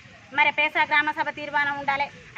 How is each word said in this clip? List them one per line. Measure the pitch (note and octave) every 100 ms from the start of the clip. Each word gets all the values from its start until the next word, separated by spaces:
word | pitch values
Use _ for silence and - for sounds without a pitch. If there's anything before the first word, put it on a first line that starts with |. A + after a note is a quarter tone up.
| - - -
మరి | C4+ D4+
పేసా | D4 D4+ E4
గ్రామ | D4+ D4 D4
సభ | D#4 D4
తీర్మానం | D4 D4 D4 C#4+ C#4+
ఉండాలి. | C#4 C#4 C#4+ - -